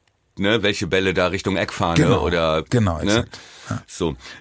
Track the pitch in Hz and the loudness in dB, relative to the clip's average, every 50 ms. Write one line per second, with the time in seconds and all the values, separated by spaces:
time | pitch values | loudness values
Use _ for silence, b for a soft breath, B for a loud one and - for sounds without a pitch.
0 | _ _ _ _ _ _ _ - 95 101 110 117 95 101 90 - 104 82 95 95 | _ _ _ _ _ _ _ -2 0 2 2 2 2 0 0 0 -2 0 0 2
1 | 95 95 87 92 90 90 90 95 - 98 95 87 - - - - 101 87 85 - | 2 2 2 2 2 0 0 -2 -2 -2 -2 -2 -2 -2 -2 -2 0 2 2 4
2 | - 90 98 - - 85 87 85 82 80 78 80 80 - - 120 110 95 82 78 | 4 4 2 2 2 0 0 0 2 2 0 0 0 0 0 0 2 0 0 0
3 | 78 101 104 117 - - B B B B B B B B 110 B B B - - | 0 0 2 2 0 -2 B B B B B B B B -8 B B B -6 -4
4 | 90 80 69 - B B B B | -4 -4 -4 -6 B B B B